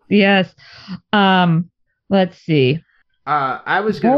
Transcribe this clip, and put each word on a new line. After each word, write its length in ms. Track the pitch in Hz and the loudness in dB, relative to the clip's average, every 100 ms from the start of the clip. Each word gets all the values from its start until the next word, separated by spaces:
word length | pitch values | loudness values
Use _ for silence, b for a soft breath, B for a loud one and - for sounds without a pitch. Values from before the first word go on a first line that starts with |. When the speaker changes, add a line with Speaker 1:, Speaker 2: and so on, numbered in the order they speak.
| - | -6
Speaker 1:
Yes. 440 | 202 196 196 175 _ B B B 180 _ | -2 0 0 -2 _ B B B -18 _
Um. 560 | 208 196 185 175 165 175 _ _ _ - | 0 2 2 2 0 -2 _ _ _ -4
Let's 280 | 190 180 - | -2 -2 -4
see. 420 | - 156 127 160 - _ _ _ - | -2 2 2 0 -8 _ _ _ -6
Speaker 2:
Uh, 320 | 147 131 113 | -4 -4 -6
I 180 | - 175 | -4 -2
was 180 | 214 196 | -2 -2
gonna 180 | 226 | 0